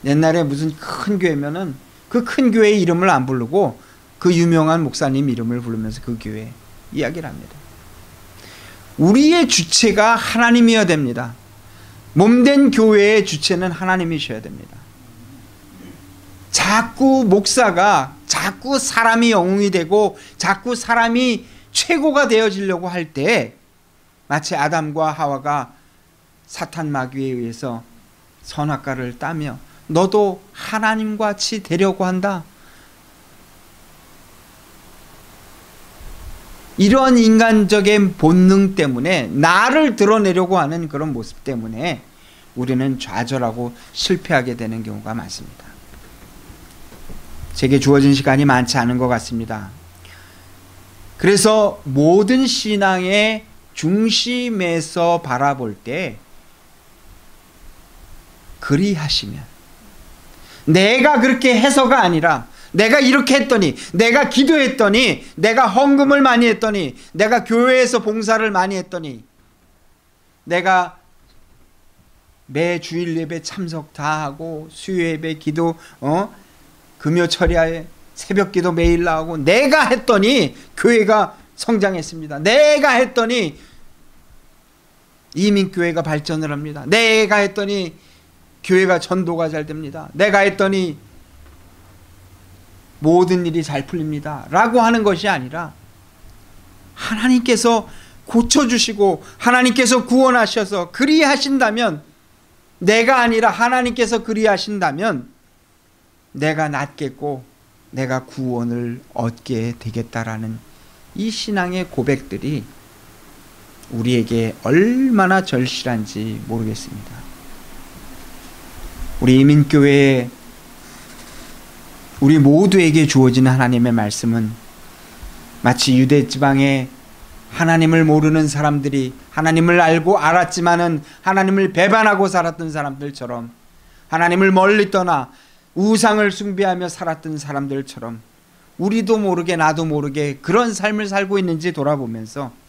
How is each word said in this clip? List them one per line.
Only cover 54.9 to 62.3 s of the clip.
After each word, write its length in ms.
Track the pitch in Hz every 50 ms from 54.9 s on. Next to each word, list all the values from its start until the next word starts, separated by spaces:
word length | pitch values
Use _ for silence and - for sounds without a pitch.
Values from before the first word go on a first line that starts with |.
| - 180 170 170 170 170
바라볼 540 | 165 143 127 120 139 143 143 131 127 113 101
때 420 | - - 113 127 165 185 139 107 110 - _ - - - - - _ _ - - _ _ - - _ _ - - - - - - - _ - _ - - - - - - - - - - - - - - - - - - - - -
그리하시면, 840 | - - 143 151 190 208 196 156 151 143 - - - 104 - 143 - - - - - - - - - - - - - - - - - - - - - - - - -
내가 560 | - 156 180 190 208 233 269 247 302 294 254
그렇게 360 | 220 262 262 254 269 262 247 220
해서가 420 | 220 277 - 277 269 240 262 262
아니라, 460 | 214 180 175 156 151 170